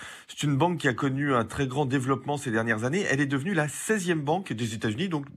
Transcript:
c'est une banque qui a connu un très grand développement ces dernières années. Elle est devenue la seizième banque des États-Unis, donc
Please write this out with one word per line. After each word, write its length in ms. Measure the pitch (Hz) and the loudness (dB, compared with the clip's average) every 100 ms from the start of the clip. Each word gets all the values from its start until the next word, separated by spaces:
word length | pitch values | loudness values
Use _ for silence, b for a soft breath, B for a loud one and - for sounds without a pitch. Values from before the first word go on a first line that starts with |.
| B B B | B B B
c'est 160 | - | -4
une 140 | 147 139 | 0 4
banque 220 | 170 170 | 2 2
qui 100 | 139 | 0
a 60 | |
connu 400 | 117 139 135 143 | 2 0 0 2
un 100 | 127 | 2
très 220 | 110 - 139 | 2 -2 -2
grand 180 | 127 | 0
développement 540 | 143 139 123 131 - 147 | 2 2 2 -2 -2 -4
ces 120 | 135 | 0
dernières 340 | 110 113 110 | 0 2 0
années. 200 | 120 170 - | 0 0 0
Elle 100 | 139 | 2
est 60 | 143 | 2
devenue 260 | 139 147 | 0 0
la 160 | 185 151 | 0 0
seizième 540 | - - 220 175 165 | -2 0 0 2 0
banque 320 | 143 170 190 | 2 -2 -2
des 180 | 113 117 | -4 -2
États-Unis, 380 | 107 117 107 190 | -2 -2 0 -2
donc 160 | 156 143 | -2 -6